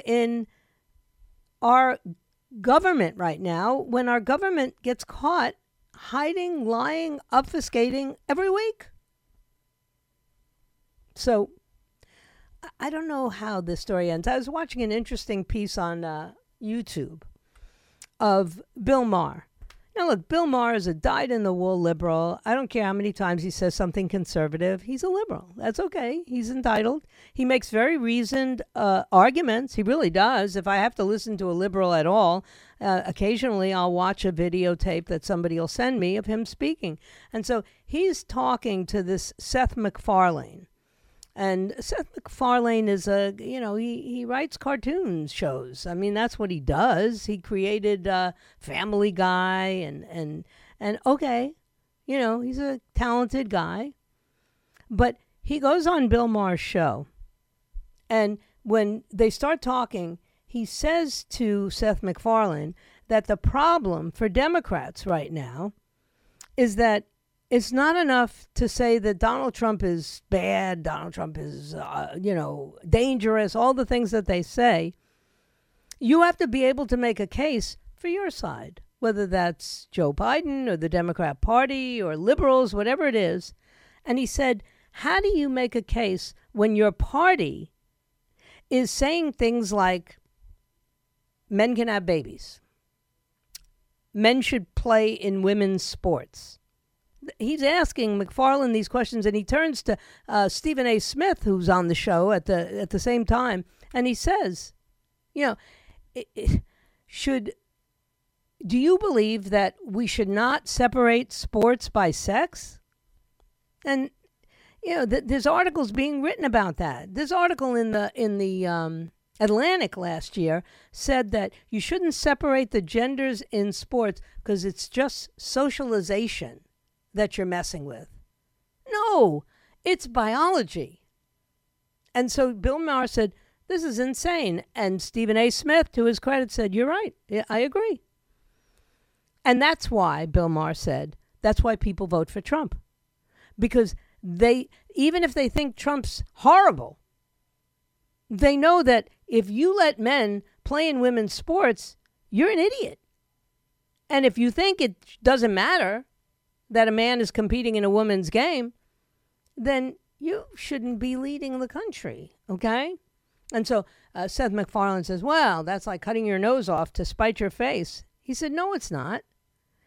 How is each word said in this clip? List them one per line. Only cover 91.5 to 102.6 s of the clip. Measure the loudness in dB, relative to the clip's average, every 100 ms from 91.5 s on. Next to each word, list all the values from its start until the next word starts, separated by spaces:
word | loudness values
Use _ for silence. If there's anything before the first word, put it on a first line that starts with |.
| 0 2 2
can | 0
have | -2 0
babies. | -2 -2 -14 -18 -20 _ _ _ _ _ _ _ _ _ -20 _ _ _ _ _
Men | 2 4 4
should | 2 -2 -4
play | -4 4 4 4
in | 0 -2 0
women's | 2 2 2 0
sports'?" | -4 -6 -2 -2 -4 -18 -20 -20 _ _ _ _ _ _ -16 -6
He's | -4 0
asking | 2 2 0 0 0 0
McFarland | -2 2 2 4 2
these | 0 0
questions, | -2 -2 0 0
and |
he | 0
turns | 0 0 0 -2
to, | -4 -4 -6 -20 -4
uh, | 2 2
Stephen | 0 -4 0 2
A. | 2
Smith, | 0 -2 0 0
who's | 0 0 4
on | 2 2
the |
show | 0 2 2 4
at | 2
the, | 0 -2